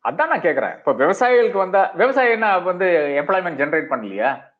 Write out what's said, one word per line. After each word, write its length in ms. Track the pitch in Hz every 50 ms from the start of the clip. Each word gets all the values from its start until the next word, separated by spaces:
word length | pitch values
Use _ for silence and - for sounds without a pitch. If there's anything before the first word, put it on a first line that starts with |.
| _ 113
அதான் 180 | 147 175 302
நான் 140 | 320 320 196
கேக்குறேன். 340 | - 170 143 135 110 90 85
இப்ப 180 | - - 147 131
விவசாயிகளுக்கு 640 | 110 135 165 196 196 254 247 247 240 233 208 190
வந்தா, 340 | 196 190 185 185 196 190 - -
விவசாயி 380 | 165 220 262 262 277 254 240
என்ன 280 | 226 220 220 214 196 180
வந்து 560 | 175 185 180 175 190 180 170 160 147 143 139 143
எம்ப்ளாய்மெண்ட் 380 | 143 196 190 185 175 175 156 131
ஜெனரேட் 300 | 143 151 156 160 156 -
பண்ணலையா? 640 | 139 120 110 98 95 101 110 131 135 - - _ _